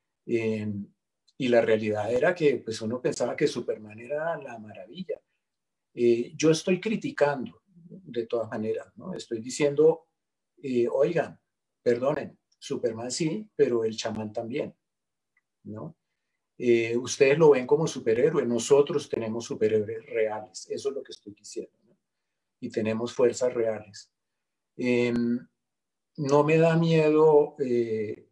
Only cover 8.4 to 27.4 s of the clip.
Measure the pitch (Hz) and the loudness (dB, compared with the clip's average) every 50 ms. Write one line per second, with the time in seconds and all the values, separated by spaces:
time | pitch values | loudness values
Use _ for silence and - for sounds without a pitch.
8.4 | 113 110 123 110 107 110 110 - - - _ - - - - - - - 117 110 | -6 -6 -8 -6 -6 -4 -6 -6 -8 -12 _ -16 -14 -12 -12 -12 -10 -8 -8 -8
9.4 | 110 127 127 - 156 143 143 143 151 160 - - - _ _ _ _ _ _ _ | -8 -10 -4 -2 0 0 2 4 4 4 4 2 -4 _ _ _ _ _ _ _
10.4 | _ _ _ _ - 139 127 120 120 120 - 131 143 165 170 160 135 - - _ | _ _ _ _ -10 -4 0 0 0 0 2 2 2 2 2 -2 -4 -4 -8 _
11.4 | _ _ _ _ _ _ _ _ _ 123 120 120 123 139 151 143 120 - - _ | _ _ _ _ _ _ _ _ _ 0 0 2 2 0 -2 -2 -4 -10 -14 _
12.4 | _ _ _ _ - - 139 - - 117 110 110 120 127 123 - 170 156 165 220 | _ _ _ _ -12 -8 -8 -4 -4 -4 -4 -4 -8 -8 -4 -2 -2 -2 -2 -4
13.4 | 214 - _ - 147 127 120 117 113 110 110 110 - 113 107 107 110 107 104 117 | -8 -12 _ 2 2 2 4 0 0 -2 -4 -4 -6 -6 -6 -6 -8 -8 -6 -8
14.4 | 117 113 123 151 - - - _ _ _ _ _ _ _ _ _ _ _ _ _ | -8 -6 -6 -6 -6 -8 -10 _ _ _ _ _ _ _ _ _ _ _ _ _
15.4 | _ _ _ _ _ 104 107 110 - - - _ _ _ _ _ _ _ _ _ | _ _ _ _ _ -16 -14 -14 -14 -16 -18 _ _ _ _ _ _ _ _ _
16.4 | _ _ _ _ - 123 117 117 117 113 117 120 131 120 - - 143 135 143 156 | _ _ _ _ 2 4 4 4 4 0 -2 -4 -4 -4 2 2 4 4 6 6
17.4 | 165 - 139 127 123 123 147 151 160 147 - 131 110 120 110 117 131 160 151 147 | 8 8 8 6 4 2 0 2 2 -2 -4 -4 -2 0 2 2 2 2 2 2
18.4 | 127 117 120 117 117 - 139 139 143 - 151 147 143 - - 113 113 110 110 117 | 0 0 -2 -2 2 4 4 4 4 2 0 -4 -4 -4 -6 -6 -4 -4 -6 -6
19.4 | 117 - 139 - 110 107 110 107 104 101 113 110 - - 120 117 110 107 107 107 | -6 -8 -4 -2 0 2 2 0 -2 -2 -6 -10 -12 -8 -2 -2 0 0 -2 -6
20.4 | 107 - _ - - - - 120 - - - - - - 107 - _ 104 101 _ | -10 -12 _ -18 -12 -10 -10 -6 -6 -6 -6 -6 -12 -12 -18 -20 _ -20 -20 _
21.4 | _ - - 110 - - _ _ _ _ _ _ _ _ _ _ _ _ _ _ | _ -14 -12 -12 -12 -14 _ _ _ _ _ _ _ _ _ _ _ _ _ _
22.4 | _ _ _ _ 123 117 - 120 110 107 110 110 120 120 - - 123 120 - - | _ _ _ _ -14 -6 -4 -4 -2 -2 -2 -4 -4 -6 0 2 2 2 2 2
23.4 | 127 123 117 120 113 113 107 104 98 - - - - _ _ _ _ _ _ _ | -2 -2 0 0 -2 -2 -2 -6 -8 -14 -20 -20 -20 _ _ _ _ _ _ _
24.4 | _ _ _ _ _ _ _ - 131 123 123 120 120 120 120 120 120 117 120 123 | _ _ _ _ _ _ _ -6 -2 0 2 2 2 2 0 0 0 0 -2 -2
25.4 | - - _ _ _ _ _ _ _ _ _ _ _ _ _ - 151 135 143 147 | -4 -10 _ _ _ _ _ _ _ _ _ _ _ _ _ -6 -2 2 4 4
26.4 | 147 151 160 160 160 165 160 165 170 165 165 160 156 156 151 156 156 156 151 147 | 4 6 4 4 4 4 4 4 2 4 4 4 4 4 6 6 6 8 8 6